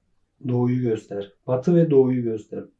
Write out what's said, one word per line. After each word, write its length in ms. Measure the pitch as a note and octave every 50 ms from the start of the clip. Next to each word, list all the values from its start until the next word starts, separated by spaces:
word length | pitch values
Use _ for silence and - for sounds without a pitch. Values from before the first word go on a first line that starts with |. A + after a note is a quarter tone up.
| _ _ _ _ _ _ _ _ - B2
doğuyu 340 | B2 B2 B2 B2 B2 B2+ B2
göster. 500 | A#2 A2 G#2 - - G2 G2+ G2+ - _ _ -
Batı 300 | - B2+ B2 - F3+ F3
ve 140 | E3+ E3 D#3
doğuyu 320 | C#3+ C3+ C3 B2+ B2+ B2+ A#2+
göster. 420 | A2+ A2 G#2+ - - - G2 F#2+ - _ _